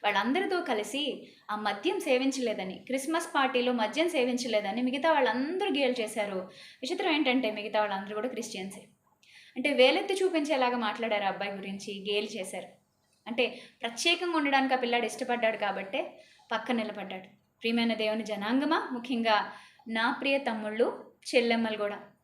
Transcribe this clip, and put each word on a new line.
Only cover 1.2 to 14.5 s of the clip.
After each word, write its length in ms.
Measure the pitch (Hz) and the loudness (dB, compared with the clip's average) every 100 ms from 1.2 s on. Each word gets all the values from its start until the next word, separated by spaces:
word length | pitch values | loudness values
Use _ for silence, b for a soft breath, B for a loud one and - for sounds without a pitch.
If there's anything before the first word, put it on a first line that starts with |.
| B B B | B B B
ఆ 60 | 214 | -4
మద్యం 440 | 214 202 349 392 | -2 0 -2 0
సేవించలేదని, 760 | 311 254 269 269 233 202 190 | 2 2 2 0 -2 -2 -6
క్రిస్మస్ 600 | - - 262 269 330 339 | -8 -6 -4 0 -2 0
పార్టీలో 380 | 294 262 254 247 | 0 2 2 2
మద్యం 360 | 247 214 285 339 | 0 0 2 0
సేవించలేదని 720 | 311 247 247 240 214 202 226 | 2 0 0 0 0 0 -2
మిగతా 300 | 254 269 320 | 0 2 2
వాళ్ళందరూ 560 | 302 247 233 277 370 403 | 4 4 2 -2 -2 0
గేలి 280 | 285 262 247 | 2 2 0
చేశారు. 500 | 214 226 202 190 190 B B B | -4 -2 -4 -4 -8 B B B
విచిత్రం 300 | 262 370 370 | -6 -2 0
ఏంటంటే 380 | 302 262 254 220 | 2 4 2 0
మిగతా 300 | 208 208 214 | -4 -2 0
వాళ్ళందరూ 340 | 208 196 202 | 0 -2 -4
కూడా 140 | 214 247 | -4 -4
క్రిస్టియన్సే. 540 | 240 226 196 190 - - _ _ _ B B B - | -6 -8 -8 -10 -12 -20 _ _ _ B B B -2
అంటే 160 | 285 | 0
వేలెత్తి 420 | 254 254 330 403 | 6 6 6 0
చూపించేలాగా 600 | 381 370 330 285 269 247 247 | 2 2 2 2 2 2 2
మాట్లాడారు 480 | 214 220 226 208 | -2 -2 -2 0
ఆ 20 | 196 | 0
అబ్బాయి 260 | 180 202 | -2 -6
గురించి, 600 | 196 196 196 202 196 196 | -6 -8 -10 -8 -8 -2
గేలి 140 | 208 214 220 | -2 -2 -8
చేశారు. 400 | 185 190 - - _ _ _ _ - | -8 -8 -12 -20 _ _ _ _ -6
అంటే 340 | 233 - B B B | 0 0 B B B
ప్రత్యేకంగా 540 | 233 233 339 349 349 320 | -8 0 2 2 0 0
ఉండడానికి 380 | 285 | 4